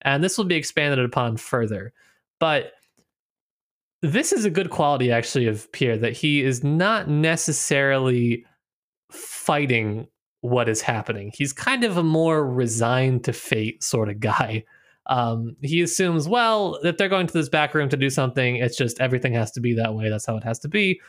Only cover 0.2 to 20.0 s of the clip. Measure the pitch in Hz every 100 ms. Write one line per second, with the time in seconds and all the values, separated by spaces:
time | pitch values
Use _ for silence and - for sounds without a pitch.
0.2 | 185 208 185 165 - - 147 135 123 135
1.2 | 120 113 - 127 110 101 101 _ _ _
2.2 | _ - 160 147 - - _ _ _ _
3.2 | _ _ _ _ _ _ _ - 156 190
4.2 | 320 370 208 165 180 - 147 139 123 117
5.2 | 117 139 117 107 - - 127 113 113 -
6.2 | 151 147 135 123 143 160 190 220 - 147
7.2 | 160 160 - 139 - 139 139 135 131 123
8.2 | 120 117 - _ _ _ _ _ _ -
9.2 | - - - 147 143 117 107 107 135 _
10.2 | _ _ 123 123 113 110 - 113 101 110
11.2 | 101 - 139 - - 262 233 175 160 160
12.2 | 165 156 139 123 120 113 117 127 131 123
13.2 | - 113 - 113 110 - - 120 107 104
14.2 | 107 - 104 110 - _ _ _ - 127
15.2 | 117 113 117 - 143 165 170 - 185 165
16.2 | 151 240 226 220 190 151 175 165 196 190
17.2 | 175 165 143 156 147 156 139 135 135 135
18.2 | 131 127 123 120 120 - 120 - 131 123
19.2 | 127 117 110 - 120 113 113 110